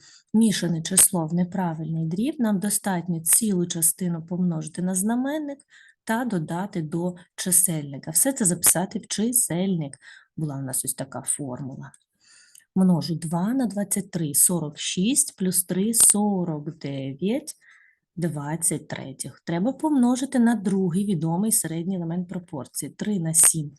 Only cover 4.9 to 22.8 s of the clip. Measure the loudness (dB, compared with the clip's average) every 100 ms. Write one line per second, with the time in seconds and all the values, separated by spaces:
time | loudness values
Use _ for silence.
4.9 | -2 0 0 0 -2 -6 -10 _ -20 -20
5.9 | _ -4 -2 -2 -2 -2 -4 -4 -6 -4
6.9 | -4 -4 -6 -12 -8 0 2 2 -2 -6
7.9 | -10 -4 0 0 2 0 4 2 2 0
8.9 | -6 -6 -2 0 0 0 0 0 0 -4
9.9 | -10 -20 -20 _ -6 -6 -4 -4 -4 -4
10.9 | -6 -8 -6 -4 -4 -6 -8 -10 -12 -14
11.9 | -18 _ _ _ -20 _ -20 _ 4 6
12.9 | 4 2 -4 -2 -2 0 0 0 -2 -2
13.9 | -4 -4 -4 0 4 4 2 -2 -6 -4
14.9 | 0 2 2 0 -2 -2 0 0 0 2
15.9 | 4 6 6 2 0 -2 -4 -6 -8 -8
16.9 | -6 -6 -2 -2 -2 -6 -16 _ -20 _
17.9 | _ _ -4 -4 -4 -6 -2 -2 -2 -6
18.9 | -10 -10 -12 -14 -12 -4 0 0 0 2
19.9 | 4 4 2 0 4 4 2 0 2 2
20.9 | 2 0 0 0 0 2 0 0 -4 -4
21.9 | -4 -2 -4 -4 -8 -8 -10 -10 -10